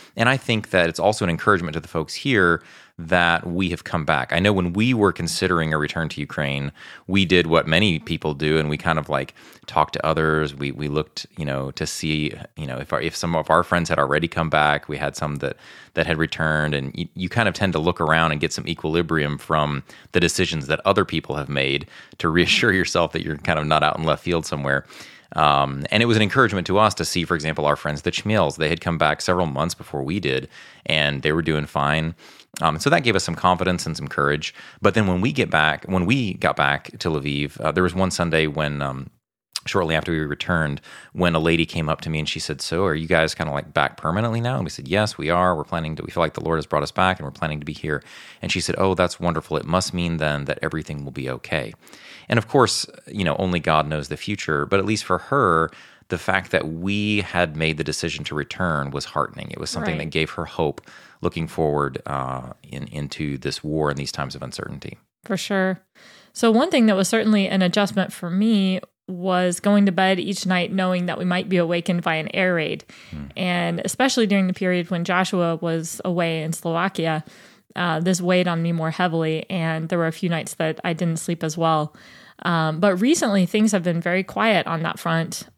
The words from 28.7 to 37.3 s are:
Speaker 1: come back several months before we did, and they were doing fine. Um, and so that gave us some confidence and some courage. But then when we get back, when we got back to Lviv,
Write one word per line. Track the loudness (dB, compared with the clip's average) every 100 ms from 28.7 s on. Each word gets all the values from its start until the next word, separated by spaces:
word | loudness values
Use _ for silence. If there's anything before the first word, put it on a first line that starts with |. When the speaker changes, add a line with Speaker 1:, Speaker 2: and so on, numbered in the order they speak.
| 0
Speaker 1:
come | -2 2
back | 2 0
several | 0 0 0
months | 0 -2
before | -4 -10 -6
we | -4 -2
did, | -2 -2 -4 -14 -20 -10 -2
and | 2 2 0
they | 0
were | 0
doing | 2 0 -2
fine. | -2 0 0 -2 -6 -16 -20 -18 -4
Um, | -2 0
and |
so | 2
that | 2
gave | 2 0
us |
some | 0
confidence | 0 2 2 0 -2 -4
and | -6
some | -6
courage. | -2 0 0 -4 -12 -20 0
But | 2
then | 4 2
when | 2
we | 0
get | 0 2
back, | 4 4 2 -2
when | 0 2
we | 2 0
got | 0 0 2
back | 0 0 -6 -6
to | -2
Lviv, | -2 -2